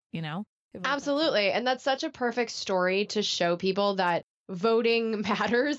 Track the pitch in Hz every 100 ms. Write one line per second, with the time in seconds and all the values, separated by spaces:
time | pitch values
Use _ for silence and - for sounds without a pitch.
0 | _ - 160 160 214 _ _ - 190 285
1 | 277 285 320 240 202 196 247 254 - 269
2 | 320 - 247 233 233 - - 190 180 190
3 | 202 214 202 - 175 175 185 185 202 196
4 | 180 170 - _ _ 185 208 226 233 233
5 | 226 214 208 208 214 240 285